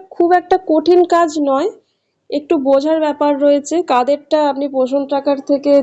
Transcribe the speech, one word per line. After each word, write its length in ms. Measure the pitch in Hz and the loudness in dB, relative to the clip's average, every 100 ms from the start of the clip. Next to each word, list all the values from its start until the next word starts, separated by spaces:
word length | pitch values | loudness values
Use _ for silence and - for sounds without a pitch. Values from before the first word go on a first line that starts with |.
| 381 - | -2 -4
খুব 140 | 339 | 0
একটা 240 | 359 359 370 - | 0 0 -4 0
কঠিন 320 | 311 320 359 349 | 0 2 2 4
কাজ 240 | 339 339 302 277 | 2 0 -2 -2
নয়, 200 | 269 381 453 _ _ _ _ - | 0 -2 -8 _ _ _ _ -8
একটু 260 | 294 294 330 | -8 -2 -2
বোঝার 420 | 262 277 294 320 | 2 0 2 -2
ব্যাপার 320 | 302 294 294 277 | -2 -2 -2 0
রয়েছে, 360 | 285 285 277 320 | 2 0 0 -4
কাদেরটা 580 | 339 254 247 294 - 302 294 | 0 0 0 -2 -2 -2 0
আপনি 160 | 269 277 | -2 -4
পোষণ 340 | 269 254 277 277 | -2 -2 -2 -2
ট্র্যাকার 320 | 277 285 277 | -4 -2 -4
থেকে 320 | 277 285 285 285 | -2 -2 2 2